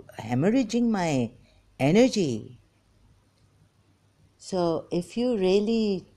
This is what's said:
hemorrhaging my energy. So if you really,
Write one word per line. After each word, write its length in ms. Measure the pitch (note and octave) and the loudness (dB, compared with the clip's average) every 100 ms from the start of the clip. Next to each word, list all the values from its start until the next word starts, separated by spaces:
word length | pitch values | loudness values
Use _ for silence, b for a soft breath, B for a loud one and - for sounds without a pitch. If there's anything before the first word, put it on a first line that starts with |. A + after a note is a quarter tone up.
| - - | -14 -16
hemorrhaging 680 | A2 B2 F3+ C4 A#3 A#3 A#3+ | -4 0 2 0 0 -2 0
my 420 | G3+ E3+ C3+ A2+ b b b b - | 0 0 -2 -4 b b b b -2
energy. 800 | C3+ G3+ B3+ A3+ D#3 A2 A#2+ B2 _ _ _ _ _ _ _ _ _ _ _ _ _ _ _ _ _ _ | 2 4 4 2 -2 -4 -8 -20 _ _ _ _ _ _ _ _ _ _ _ _ _ _ _ _ _ _
So 500 | - F#3 E3+ D#3+ - | -8 -2 -2 -2 -4
if 240 | F3 E3+ A#3 | -6 -6 -4
you 220 | B3+ A3 | -2 0
really, 680 | F#3 G3+ G#3+ A3+ G#3+ F#3 - | 2 2 2 0 0 -2 -6